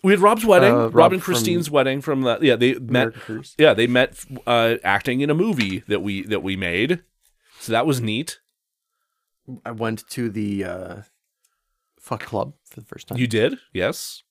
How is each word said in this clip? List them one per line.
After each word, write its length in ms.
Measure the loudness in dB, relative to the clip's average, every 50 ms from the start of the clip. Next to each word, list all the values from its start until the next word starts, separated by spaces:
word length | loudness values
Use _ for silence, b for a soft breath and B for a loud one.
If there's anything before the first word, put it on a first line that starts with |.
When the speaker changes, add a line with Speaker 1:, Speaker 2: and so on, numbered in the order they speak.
Speaker 1:
We 100 | 4 4
had 80 | 4 6
Rob's 240 | 6 4 4 4 4
wedding, 260 | 6 6 8 8 6
Speaker 2:
Uh, 40 | 4 4 0
Speaker 1:
Rob 100 | 4 6
Speaker 2:
Rob 180 | 6 6 6 4
Speaker 1:
and 80 | 0
Speaker 2:
from 120 | -2 -2 -2
Speaker 1:
Christine's 360 | 0 0 0 0 -2 -2 0
wedding 300 | 0 2 2 2 -2 -4
from 220 | -4 -4 -2 0
the, 160 | 0 0 0 2
yeah, 140 | 2 2 4
they 180 | 4 2 2 2
met, 140 | -2 -4 -2 0 0 0 0
Speaker 2:
American 120 | -4 -10
Cruise. 320 | -12 -12 -12 -12 -12 -12 2 4
Speaker 1:
yeah, 160 | 6 6 6
they 120 | 4 2
met, 380 | 2 2 2 0 0 -4 -18 -18 -16 -18 -10 -4
uh, 300 | 0 0 2 2 0 -2 -2 0
acting 360 | 0 0 0 -2 -2 -2 -2
in 100 | 0 0
a 40 | 0
movie 460 | 0 0 0 0 0 -2 -2 -2 -6 -4 -4
that 120 | -4 -4
we, 200 | -2 -4 -6 -6
that 200 | -4 -4 -4 -4
we 120 | -4 -6 -6
made. 460 | -4 -4 -4 -2 -2 -2 -2 -4 -6 _ _ _ _ _ _ _ _ _ _ _ -18
So 120 | -8 -4
that 140 | -2 -2 0
was 140 | 0 -2 -2
neat. 380 | -2 -4 -4 -6 -6 -10 -14 _ _ _ _ _ _ _ _ _ _ _ _ _ _ _ _ _ _ _ _ _ _ -20 -20 -14 _
Speaker 2:
I 60 | -14
went 340 | -8 -6 -4 -4 -4 -6 -10 _
to 180 | -8 -6 -6 -6
the, 340 | -4 -6 -4 -4 -4 -4 -6
uh, 320 | -6 -8 -12 -12 -14 -14 -18 -20 _ _ _ _ _ _ _ _ _ _ _ _ _ _ _ _ _ _ _
Fuck 260 | _ -10 -10 -10 -8
Club 300 | -6 -4 -4 -4 -6 -10 _ _
for 140 | _ -20 -20
the 60 | -20
first 220 | _ -20 -20 -16 -12
time. 100 | -4 -4
Speaker 1:
You 80 | -4
did? 320 | -2 0 0 0 0 -2 -6 _ _
Yes. 500 | _ -4 -4 -4 -4 -6 -12 -14 -16 -18 _ _